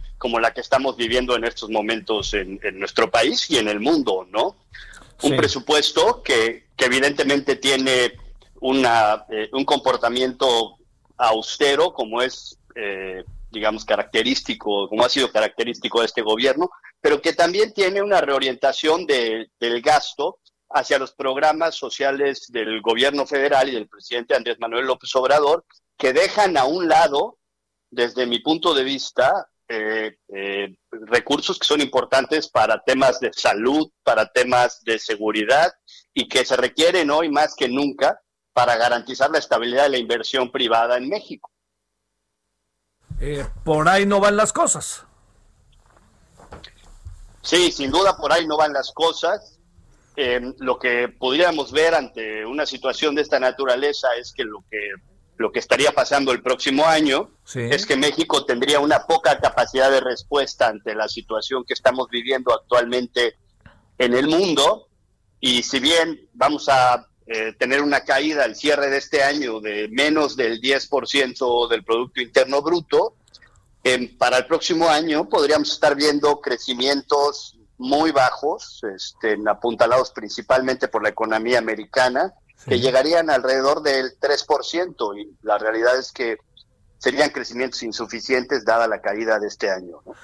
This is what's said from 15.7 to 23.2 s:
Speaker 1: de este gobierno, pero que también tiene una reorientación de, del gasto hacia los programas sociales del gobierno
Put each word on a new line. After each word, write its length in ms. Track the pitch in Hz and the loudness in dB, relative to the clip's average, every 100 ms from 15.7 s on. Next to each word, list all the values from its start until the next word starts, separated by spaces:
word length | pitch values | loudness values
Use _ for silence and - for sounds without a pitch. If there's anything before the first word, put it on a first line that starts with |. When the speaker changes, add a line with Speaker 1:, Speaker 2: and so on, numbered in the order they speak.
| 117 117 117 | -6 -4 -2
Speaker 1:
de 60 | 113 | -2
este 140 | - | -2
gobierno, 480 | 107 110 135 131 254 - - _ | -2 0 2 0 -2 -6 -20 _
pero 220 | 147 147 | 0 2
que 100 | 165 | 0
también 400 | 156 170 190 214 | 2 0 2 0
tiene 300 | 208 190 196 | 2 0 0
una 180 | 202 185 | 0 2
reorientación 840 | 143 135 135 123 139 135 156 160 - | 2 0 0 0 -2 0 0 0 2
de, 440 | 135 113 110 110 - | 0 0 -4 -8 -6
del 220 | 117 120 | -2 -2
gasto 600 | 127 151 - - 151 - _ _ _ | 2 2 0 -6 -6 -6 _ _ _
hacia 280 | - 127 143 | -4 0 0
los 100 | 131 | -2
programas 640 | - 135 131 156 156 165 | -6 -4 0 2 2 -2
sociales 720 | - 127 - 135 139 139 135 - | -4 -10 -4 -2 0 -2 -2 -8
del 300 | 120 107 110 | -6 -4 -4
gobierno 460 | 107 113 135 143 | -2 0 0 0